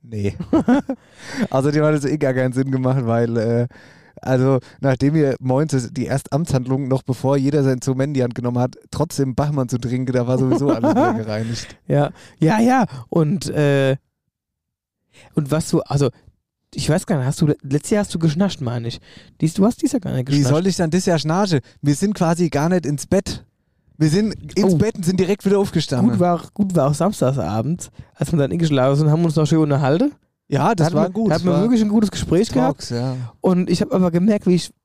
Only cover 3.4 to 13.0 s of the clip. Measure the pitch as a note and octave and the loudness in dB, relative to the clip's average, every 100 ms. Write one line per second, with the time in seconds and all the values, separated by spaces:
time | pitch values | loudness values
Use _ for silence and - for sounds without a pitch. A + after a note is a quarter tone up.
3.4 | A2+ A#2 A#2+ - - - _ - - C3 | 0 0 -2 -8 -20 -20 _ -12 -2 2
4.4 | C3 C3 - - C#3 C3 C#3 D#3+ C#3+ A#2 | 2 0 -4 -4 -2 2 2 2 0 0
5.4 | B2+ C3 D#3 C3+ A#2 - A#2+ C3+ - C#3+ | -2 0 0 -2 -4 -6 -4 -4 -2 -4
6.4 | E3+ C3+ B2 C3 C3+ C3 - B2 C3 C#3 | -2 -2 -2 -4 -2 -2 -2 -4 0 0
7.4 | C3+ D3 C3+ B2+ C3+ C3 C#3 C#3 B2 A#2+ | 2 2 0 0 -2 -2 -2 -2 -2 -2
8.4 | B2 B2 B2+ - - - - - C3+ A#2 | -2 0 -2 -4 -14 -6 -4 -2 -2 0
9.4 | D3 D3 B2 B2 A#2+ B2+ C3 B2 A#2+ B2+ | -2 -2 -2 -4 -4 -4 0 0 0 0
10.4 | C3 - C#3 - - G#3 A#3+ A3 A2 G#2+ | 2 2 0 0 0 2 0 -2 -4 -6
11.4 | A2+ A#2 - - - C#3+ C#3+ - - _ | -6 -8 -10 -18 -2 0 0 -6 -20 _
12.4 | A#3 A3 A#3 C4 G#3 C3+ | 0 4 4 4 0 -4